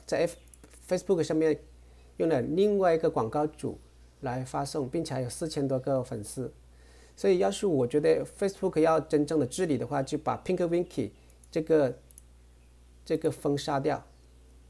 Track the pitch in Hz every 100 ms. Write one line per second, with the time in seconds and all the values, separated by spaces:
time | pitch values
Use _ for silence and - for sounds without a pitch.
0 | - 151 170 - - - - - - 185
1 | - 185 151 156 160 151 - - - -
2 | - - 170 147 123 160 208 202 185 165
3 | 160 135 110 147 156 - 123 - - -
4 | - - 131 127 131 147 143 160 127 165
5 | 156 131 123 - 165 156 139 131 131 135
6 | 123 117 104 - 123 - - - - -
7 | - - 202 180 196 202 202 143 120 151
8 | 160 160 135 - 196 190 190 160 160 160
9 | 143 151 147 160 127 - 185 131 120 143
10 | 135 151 - 110 - 185 175 170 180 -
11 | 104 - - - - 170 160 160 135 -
12 | - - - - - - - - - -
13 | - 160 160 127 151 143 147 143 151 139
14 | - - - - - - -